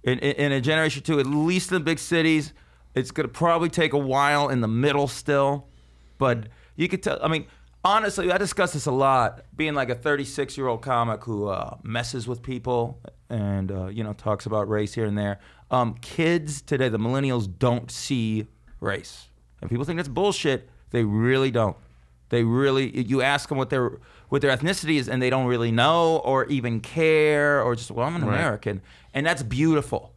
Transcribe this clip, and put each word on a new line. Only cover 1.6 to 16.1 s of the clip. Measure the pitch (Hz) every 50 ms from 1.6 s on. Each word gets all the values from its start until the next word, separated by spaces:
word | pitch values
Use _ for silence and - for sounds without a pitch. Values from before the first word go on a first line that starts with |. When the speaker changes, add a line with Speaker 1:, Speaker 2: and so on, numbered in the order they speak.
| - -
Speaker 1:
in | 185 185
the | 151
big | 156 165 -
cities, | - - 170 165 160 160 160 156 143 151 - - - _ _ _ _ - -
it's | 131 127 131
gonna | - - 147 123
probably | 117 - 165 170 165 165 165 170
take | 165 175 165 151
a | - 143
while | 139 135 131 135 143 143 147 147 147 135
in | 135 123
the | 117 110
middle | 110 117 131 147 139 143 143 135
still. | - - - - 143 139 139 139 143 143 139 - - - - - - - - - - _
But | 139 131 120 117 107 113 - - - - - -
you | 160 180
could | - - -
tell, | - - -
I | - 160
mean, | 160 156 - - - - - - _ _ -
honestly, | 185 202 220 220 202 - - 175 180
I | 180 190
discuss | 202 185 - - 185 175
this | - 151 -
a | 151
lot, | 131 131 135 135 135 127 117 107 - - - - - -
being, | 156 156 147
like, | 143 131 123
a | 123
thirty-six-year-old | 120 120 156 147 139 139 - - - 139 135 - - 135 131 117 110
comic | - 139 127 117 117 117 110 104 -
who, | 120 113 101 104 101
uh, | 95 90 - - 104 - -
messes | 113 110 117 120 117 - 131 110
with | 120 123 120
people | - 135 131 123 120 127 123 120 117 117 127 - - - - - _ _
and, | 120 113 101 101 98 98 95 95
uh, | 98 95 92 92
you | 104 110 110
know, | 107 104
talks | - - - 104 101 - 107
about | 110 107 101 98
race | 107 107 107 101 -
here | 120 113
and | 107 101
there. | 104 104 101 101 98 - - - - - _
Um, | - 127 123 117 117 -
kids | - -